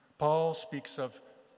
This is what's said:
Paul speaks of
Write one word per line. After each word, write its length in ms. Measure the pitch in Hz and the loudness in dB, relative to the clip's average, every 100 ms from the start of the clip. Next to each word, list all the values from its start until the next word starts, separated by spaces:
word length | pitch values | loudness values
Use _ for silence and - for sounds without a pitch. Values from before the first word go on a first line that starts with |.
| _ - | _ 0
Paul 360 | 151 156 165 160 | 2 4 2 -2
speaks 420 | - 143 - - | -6 -10 -8 -6
of 240 | 131 - - - - | -8 -8 -20 -20 -20